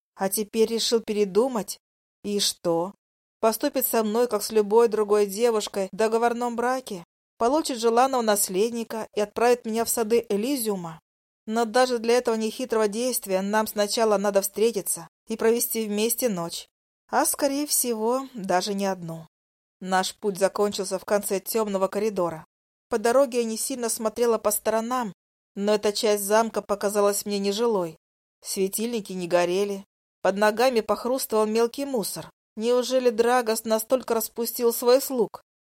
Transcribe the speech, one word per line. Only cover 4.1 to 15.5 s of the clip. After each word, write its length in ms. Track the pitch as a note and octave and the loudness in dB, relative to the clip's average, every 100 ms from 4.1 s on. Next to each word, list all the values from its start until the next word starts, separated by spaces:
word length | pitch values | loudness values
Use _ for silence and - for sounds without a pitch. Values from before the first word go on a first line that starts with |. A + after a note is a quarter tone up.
| A3 A#3+ | 0 0
как 160 | G#3 | -2
с 80 | - | 0
любой 380 | G#3+ G#3 A3 A#3 | 0 4 4 4
другой 360 | G#3+ G#3 G#3 G#3 | 2 2 2 2
девушкой 640 | F#3+ A#3+ G#3+ - G3+ F#3+ | 2 0 0 -2 -4 -4
в 40 | F#3 | -2
договорном 600 | A3 A3+ A#3 A#3 A#3+ A#3 | 0 2 0 0 -4 -2
браке? 480 | A#3+ C4 - F#3 - _ _ - | -2 -4 -6 -12 -14 _ _ -2
Получит 400 | A#3 D4+ D#4 A#3+ | 0 2 0 -2
желанного 420 | A#3 A#3 C4+ C4 | 2 4 4 2
наследника 840 | A3 G#3 - F#3 A#3 A#3 A3 A3+ - - | 2 0 0 0 0 -2 -8 -8 -6 -4
и 60 | |
отправит 440 | G#3 - A#3 A#3+ A3+ | -4 2 2 2 0
меня 200 | A3 A3 | -4 -2
в 40 | |
сады 360 | - A3 A#3 - | -2 2 0 2
Элизиума? 720 | G3+ A#3+ C#4+ A3 G3 E3+ E3 _ _ _ _ - | -2 0 -2 -2 -4 -6 -14 _ _ _ _ -4
Но 180 | A3+ | -2
даже 360 | A#3 B3+ B3+ A#3+ | 2 2 2 2
для 180 | A#3 A#3+ | 2 2
этого 180 | B3 A3+ | 2 0
нехитрого 540 | A3 - B3+ A3+ G#3+ | -2 -4 -2 0 0
действия 520 | G#3 B3 A#3+ G3 F#3 | 0 -2 -4 -2 -2
нам 240 | G3 G#3+ G#3+ | 0 0 0
сначала 520 | G#3 G#3 A#3+ A3+ G3+ | -2 -2 2 2 2
надо 240 | G3+ G3 | 2 2
встретиться 640 | G3 - A3+ G#3 - - D#3+ _ - | 0 0 0 0 -4 -8 -10 _ -10
и 100 | A3 | 0
провести 500 | A3 | 2